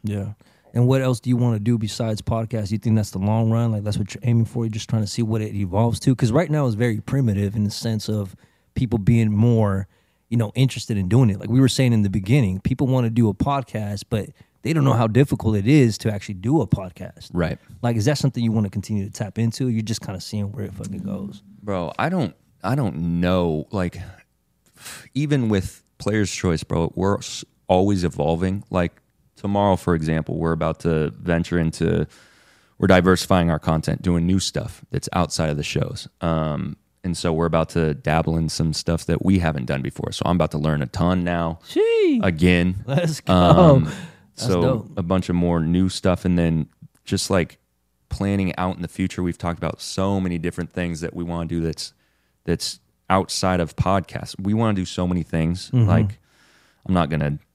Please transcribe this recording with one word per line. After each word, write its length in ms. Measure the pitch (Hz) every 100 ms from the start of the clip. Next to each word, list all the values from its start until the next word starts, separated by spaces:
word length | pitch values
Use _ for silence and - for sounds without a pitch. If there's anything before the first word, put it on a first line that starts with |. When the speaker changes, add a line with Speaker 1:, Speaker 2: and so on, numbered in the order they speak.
Speaker 1:
Yeah. 300 | 107 101 98 104 _ _ _
And 140 | 120 123
what 140 | 135
else 180 | 131 120
do 100 | 123
you 80 | 123
wanna 220 | 120 110
do 180 | 104 117
besides 440 | 107 - 113 107
podcast? 500 | - 113 110 113 98
You 60 | 110
think 180 | 120
that's 160 | 110 107
the 80 | 98
long 320 | 101 113 113
run? 200 | 113 117
Like, 120 | 107
that's 140 | 104 107
what 160 | 104
you're 60 | -
aiming 220 | 120 117
for? 180 | 110 120
You're 60 | 113
just 180 | 104 -
trying 120 | 113
to 60 | 101
see 140 | -
what 200 | 113 110
it 120 | 107
evolves 460 | 101 95 95 117 113
to? 140 | -
'Cause 160 | 127 117
right 180 | 131 170
now 160 | 151
it's 100 | 135
very 260 | 104 120 107
primitive 540 | - 139 123 98 101
in 80 | 107
the 60 | 104
sense 360 | - 113 110 -
of 260 | 107 98 - _ _ _
people 260 | - 120 113
being 340 | 95 117 110
more, 520 | 104 120 113 104 98 95 _ _ _ _
you 80 | 117
know, 140 | 107
interested 420 | 123 131 - - 107
in 100 | 90
doing 200 | 117 120
it. 100 | 95
Like 100 | 95
we 100 | 123
were 80 | 131
saying 260 | - 127
in 100 | 113
the 60 | 101
beginning, 500 | 101 95 147 104 92
people 260 | - 131 131
wanna 220 | 131 113
do 180 | 113 110
a 60 |
podcast, 680 | 98 139 139 120 107 104 101 -
but 200 | 107 - _ - _
they 100 | -
don't 120 | 160
know 80 | 135
how 140 | 113 113
difficult 480 | 110 143 117 113 107
it 100 | 101
is 300 | 151 120 104
to 140 | 113
actually 220 | 101 -
do 260 | 95 107 151
a 60 | -
podcast. 640 | - 92 - 87 - -
Speaker 2:
Right. 240 | 87 85 - - -
Speaker 1:
Like, 140 | 120 113
is 80 |
that 120 | 107 143
something 240 | 139 123
you 80 | 117
wanna 180 | 110 101
continue 340 | 101 - 104
to 60 | 101
tap 260 | - 104 110
into? 280 | 117 - 127
You're 140 | 113
just 200 | 107 110
kinda 200 | - 95
seeing 300 | - 107 101
where 100 | 104
it 100 | 104
fucking 260 | 98 101 98
goes. 420 | 98 98 101 - - -
Speaker 2:
Bro, 300 | 104 95 82 -
I 80 | 160
don't, 240 | 185 104 _ _ _
I 120 | 95
don't 440 | 139 107 67 85 85
know. 480 | 90 92 87 78 -
Like, 280 | 104 87 - - - _ _ _ _ _ _ - - -
even 360 | 135 147 143 113
with 340 | 101 92 - _ _
Player's 340 | 101 107 98
Choice, 320 | - 92 80
bro, 280 | - 85 82
we're 220 | - 95 101
s-, 260 | - - - _ -
always 360 | 92 98 98
evolving. 600 | 87 - 73 85 92 98 -
Like, 320 | 92 85 _ _ _ _
tomorrow, 400 | - 101 101 101
for 200 | 92 -
example, 420 | 82 78 80 78 80
we're 140 | 82
about 280 | 80 80 80
to 300 | 87 78 76
venture 460 | - 90 85 87 87
into, 480 | 82 - 85 85 78 - - _ _ _ _ _
we're 100 | 92
diversifying 640 | 92 90 92 - 92 85
our 100 | 76
content, 420 | - 80 80 -
doing 240 | 90 85 85
new 120 | 95
stuff 440 | - - - - -
that's 180 | - -
outside 360 | - 85 - 80
of 80 | 73
the 60 |
shows. 440 | 76 - - - - _
Um, 560 | 85 82 78 76 73 - _ _
and 120 | 90 82
so 160 | 90
we're 120 | 80
about 240 | 85 82 80
to 240 | 85 80
dabble 440 | 71 - 80 80 82
in 120 | 80
some 240 | - 82
stuff 320 | 76 - 82
that 180 | - 85
we 140 | 95 95
haven't 260 | 85 73
done 160 | 64 69
before. 300 | - - -
So 120 | -
I'm 100 | -
about 160 | 87 76
to 60 | 76
learn 240 | 76 73
a 60 | 65
ton 360 | - 85 92
now. 360 | 87 87 82 82 -
Speaker 1:
Sheesh. 520 | 330 440 453 381 254
Speaker 2:
Again. 600 | 190 170 90 87 87 98
Speaker 1:
Let's 360 | 120 139 165 156
go. 120 | -
Speaker 2:
Um, 500 | 92 123 170 170 135
Speaker 1:
That's 120 | 78 - - - _
Speaker 2:
so 260 | - 117 90
Speaker 1:
dope. 300 | 85 123 - -
Speaker 2:
a 60 |
bunch 260 | 87 92 90
of 60 |
more 240 | 87 87 85
new 300 | 80 90 92
stuff, 360 | - 95 90
and 120 | 92 87
then 300 | 85 80 73 _ - _
just, 240 | - 98 -
like, 260 | 95 80 - _ _ _ _ _
planning 460 | 120 101 101 92 -
out 180 | 92
in 60 | -
the 40 | 85
future. 360 | - 90 -
We've 140 | 90 82
talked 200 | 87 85
about 240 | 82 -
so 380 | - - 95 98
many 160 | 92 87
different 340 | 85 - 85
things 300 | - 87 80
that 140 | 82
we 80 | -
wanna 240 | 85 85 82
do 140 | 85
that's, 320 | 82 - - _ _ _ _ _
that's 340 | - 135 - - _ _ -
outside 500 | 95 90 - 95 92
of 140 | 82
podcasts. 600 | - 90 98 80 - - -
We 140 | 95
wanna 200 | 110 113
do 100 | 98
so 220 | 87 - 90
many 160 | 90
things. 480 | 80 82 80 90 -
Speaker 1:
Mm-hmm. 160 | 127 107
Speaker 2:
Like, 320 | - 104 - _ _ _ _ _ _
I'm 80 | -
not 160 | 92 76
gonna 300 | 78 73 73 _